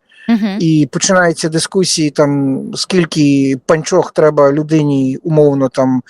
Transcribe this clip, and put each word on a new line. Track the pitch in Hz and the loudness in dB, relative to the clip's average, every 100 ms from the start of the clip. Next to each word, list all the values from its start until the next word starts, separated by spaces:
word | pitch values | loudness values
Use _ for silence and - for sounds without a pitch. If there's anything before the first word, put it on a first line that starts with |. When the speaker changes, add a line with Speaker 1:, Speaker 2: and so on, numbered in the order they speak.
| _ _ - | _ _ -2
Speaker 1:
Мгм. | 226 214 202 | -2 -2 -2
Speaker 2:
і | 165 156 143 | 0 2 0
починаються | 170 - 185 170 156 165 | -2 0 2 2 -2 -4
дискусії: | 160 - 196 175 - 151 | -4 -4 -2 -2 -2 -2
там, | 143 143 143 135 135 - - | 0 0 0 -2 -4 -8 -10
скільки | - 185 165 160 143 139 135 135 - | -4 -2 -2 0 0 2 0 -2 -2
панчох | 160 - 180 139 | -2 0 -2 0
треба | - 156 147 139 | 2 2 4 2
людині, | 147 151 156 147 139 131 135 | 2 0 0 2 0 -2 -4
умовно, | 170 151 147 139 131 | -2 2 2 2 -2
там, | - 131 127 | 0 0 -2